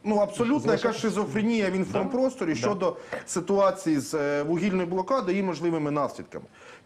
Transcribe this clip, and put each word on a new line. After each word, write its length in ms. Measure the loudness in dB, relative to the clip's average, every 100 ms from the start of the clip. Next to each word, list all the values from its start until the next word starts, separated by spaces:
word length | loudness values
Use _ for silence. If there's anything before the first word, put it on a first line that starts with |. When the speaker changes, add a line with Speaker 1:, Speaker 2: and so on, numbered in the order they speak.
Speaker 1:
ну, 120 | 2 2
абсолютна 420 | 2 0 0 2
Speaker 2:
Залишилось 240 | 2 2
Speaker 1:
якась 160 | 0 0
шизофренія 720 | -2 0 -2 0 2 2 2
в 20 |
інформпросторі 760 | 0 0 -2 0 0 0 0 -2
Speaker 2:
Да. 60 |
Speaker 1:
щодо 420 | 0 0 0 -2 -2 -10 -12 -6
ситуації 720 | -6 0 4 4 2 0 0
з, 160 | 0
е, 280 | -2 0 0
вугільною 440 | 0 0 2 0 0
блокадою 500 | -2 0 0 0 0
і 40 |
можливими 480 | 0 -2 -2 0 0
наслідками. 540 | 0 -2 -4 -12 -14 -16 -20 -20 -12